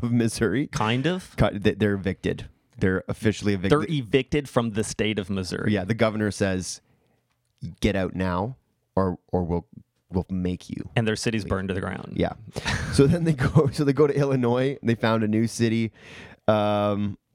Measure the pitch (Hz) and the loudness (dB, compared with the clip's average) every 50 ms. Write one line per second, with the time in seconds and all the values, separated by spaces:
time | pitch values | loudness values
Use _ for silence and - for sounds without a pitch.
0 | 107 117 120 120 113 113 - - 117 98 90 127 151 - - - 110 107 117 127 | 0 2 2 2 2 2 0 0 0 0 0 -2 -4 -4 -2 -2 0 0 0 0
1 | 135 160 180 185 - - - - 113 101 - 104 95 107 90 101 107 104 101 98 | 0 -2 -4 -4 -8 -8 -2 0 0 0 0 0 0 0 2 2 0 0 0 0
2 | 92 98 92 - - 90 90 - - - - _ _ _ - - - 95 92 92 | -2 -4 -4 -4 -4 -4 -4 -4 -8 -16 -18 _ _ _ -6 0 0 2 2 0
3 | - - 95 - - 110 98 - - 104 101 95 87 98 156 151 156 - 165 143 | -2 -4 -6 -2 0 -2 0 0 0 0 0 0 2 2 2 2 2 0 -2 -4
4 | 123 98 - 135 131 - - 147 143 127 - 127 117 117 104 110 104 - - - | -2 0 0 0 0 0 -2 -2 -2 0 -2 -2 -2 0 -2 -4 -4 -4 -2 -2
5 | 104 107 107 101 98 - 101 95 92 87 92 - - 110 104 98 92 92 113 107 | -2 -2 -2 -2 -4 -4 -4 -4 -4 -4 -6 -4 0 0 0 0 0 0 0 2
6 | 113 110 104 107 107 104 98 - 104 98 95 92 92 - - - _ _ _ _ | 2 0 2 0 -2 -2 0 0 0 0 0 -2 -4 -6 -10 -14 _ _ _ _
7 | _ _ _ _ _ _ _ _ _ _ _ - - 87 95 - - 107 95 95 | _ _ _ _ _ _ _ _ _ _ _ -14 -14 -14 -10 -2 -2 0 0 0
8 | 92 85 - 90 92 92 90 90 98 123 131 - _ _ _ _ _ _ - 95 | -2 -2 -2 -2 -2 -2 0 -2 -2 -4 -8 -12 _ _ _ _ _ _ -2 0
9 | 95 92 87 - _ - - 92 87 80 85 87 85 _ - - - _ _ _ | 0 0 -2 -6 _ -4 -2 -2 -2 0 -2 -4 -4 _ -18 -20 -20 _ _ _
10 | _ - 87 95 82 - 95 92 90 90 92 90 - - - - - - - 123 | _ -6 -4 -4 -2 -2 -4 -4 -2 -2 -4 -6 -8 -10 -10 -10 -8 -4 -2 0
11 | 113 110 110 - - 120 110 110 95 - 98 95 95 95 92 95 92 95 95 - | 0 0 -2 -2 -2 -2 -2 -2 -2 -2 -4 -2 -2 -4 -4 -4 -4 -6 -6 -8
12 | - - - - 87 82 - - - - - - - - - - - - - - | -10 -8 -4 -2 -2 -2 -2 -8 -14 -12 -10 -8 -4 -4 -4 -4 -4 0 4 6
13 | 139 143 170 175 165 165 156 127 127 - - 165 156 135 - - 151 139 135 131 | 6 6 6 4 2 2 2 2 2 4 6 6 4 4 2 0 2 2 4 4
14 | 151 143 139 139 143 139 135 131 123 117 120 123 131 139 139 - - 113 117 - | 4 4 4 2 0 2 2 2 2 2 2 2 2 0 -2 -2 0 -2 0 2
15 | - 113 113 113 110 107 107 110 117 113 - - 117 113 110 113 113 110 - - | 2 2 2 2 2 2 2 2 2 2 0 0 0 2 2 0 -2 -2 -6 -10
16 | - - - - - - - _ - - 110 107 104 104 104 104 104 104 104 101 | -20 -20 -20 -20 -20 -20 -16 _ 0 2 2 4 4 2 2 2 2 2 2 0
17 | 104 101 98 - _ _ | -2 -4 -4 -8 _ _